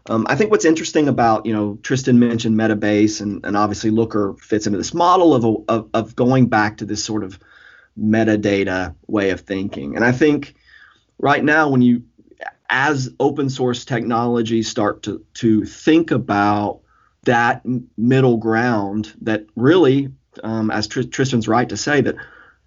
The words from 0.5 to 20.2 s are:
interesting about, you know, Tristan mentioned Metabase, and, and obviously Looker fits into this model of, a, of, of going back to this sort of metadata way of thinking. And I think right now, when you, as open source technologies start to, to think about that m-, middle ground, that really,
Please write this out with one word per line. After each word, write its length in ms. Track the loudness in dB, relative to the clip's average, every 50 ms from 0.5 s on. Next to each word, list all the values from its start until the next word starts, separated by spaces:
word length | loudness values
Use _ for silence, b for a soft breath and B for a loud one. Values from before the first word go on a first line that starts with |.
| 2 2 4
interesting 440 | 2 2 0 -2 -2 0 0 0 2
about, 360 | 2 2 2 2 2 0 0
you 80 | -2 -2
know, 240 | -2 -2 -4 -6 -8 -6
Tristan 340 | -4 -4 -2 2 4 4
mentioned 380 | 4 4 4 2 -2 -2 0 0
Metabase, 640 | 2 2 0 0 0 0 2 2 4 2 2 0 -2
and, 240 | -6 -8 -8 -8 -6
and 100 | -4 -2
obviously 360 | 0 0 0 -2 -4 -2 -2
Looker 440 | 0 0 0 0 -2 -2 -2 -4 -6 -10
fits 260 | -6 -4 -4 -2 -2
into 120 | -2 -4
this 180 | -4 -4 -4 -2
model 400 | 0 2 4 4 4 4 4 4
of, 80 | 4 2
a, 120 | 0 0 -2 -2 -2
of, 180 | -2 -2 -2 -4 -4
of 220 | -4 -4 -4 -4
going 320 | -2 0 2 4 4 4
back 300 | 4 2 2 0 -2 -4
to 80 | -8 -10
this 180 | -8 -8 -8 -6
sort 200 | -6 -6 -6 -8
of 140 | -10 -12 b b b b b b b b b b b _ -4
metadata 920 | 0 0 2 2 2 2 2 2 0 0 0 0 0 -2 -4 -4 -6 -8 -10 -14 _
way 240 | -6 -2 -2 0 0
of 120 | -2 -4
thinking. 540 | -6 -8 -8 -6 -8 -8 -10 -10 -10 -8 -4
And 80 | 0 0
I 80 | 0
think 440 | 2 2 2 2 2 0 -2 -8 b b b b b b b b b b b b _ -2
right 240 | 0 0 0 2 2
now, 260 | 2 2 2 2 2
when 140 | 4 4 4
you, 220 | 4 4 2 -2 _ _ _ _ _ _ -18 -18 -18 -18 _ _
as 460 | -4 -2 0 0 0 0 -2 -4 -6 -4 -2
open 300 | -2 -2 0 -2 -4 -4
source 360 | -4 -2 -2 -2 -4 -4 -6
technologies 840 | -6 -4 -4 -2 -2 -2 -2 0 0 0 -2 -2 -2 -2 -2 -2
start 360 | -4 -4 -2 -2 -2 -2 -4 -8
to, 200 | -10 -10 -10 -12 _ -8
to 280 | -2 0 2 2 2 0
think 460 | -4 -8 -2 2 4 4 4 2 0
about 720 | -2 -4 -2 -2 -2 0 0 0 0 0 -2 -4 -6 -10 _ _ _ _ _ _ _ _ -2
that 360 | 0 2 2 2 0 -2 -2 -4
m-, 260 | -6 -6 -6 -8 -10 _
middle 420 | -2 0 2 4 4 4 4 2
ground, 760 | 2 0 -2 0 0 0 0 -2 -2 -4 -4 -6 -6 -8 -8 -12 -10
that 240 | -6 -4 -4 -4 -6 -10 -6
really, 540 | 0 2 4 4 6 4 4 4 2 -2 -4 -10 -16